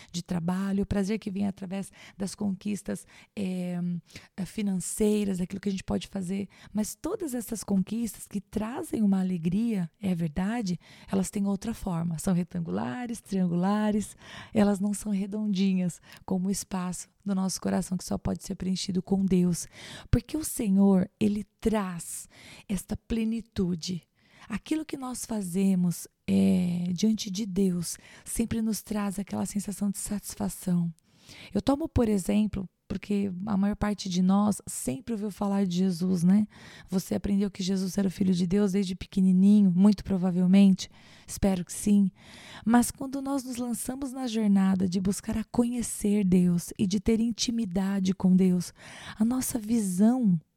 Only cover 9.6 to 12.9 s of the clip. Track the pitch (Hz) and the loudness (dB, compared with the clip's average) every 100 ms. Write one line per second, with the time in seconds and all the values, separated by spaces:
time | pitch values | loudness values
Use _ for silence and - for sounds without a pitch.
9.6 | 233 208 170 _ 196 175 165 147 185 240 | 0 -2 -4 _ -4 -2 -2 -4 -4 -2
10.6 | 196 175 - - - 196 185 208 196 196 | -4 -6 -8 -20 -4 -2 -2 -2 -2 -2
11.6 | 220 226 - 170 170 156 - 175 180 180 | -4 -6 -4 -4 -4 -4 0 0 -2 -6
12.6 | 170 185 233 | -6 -4 -4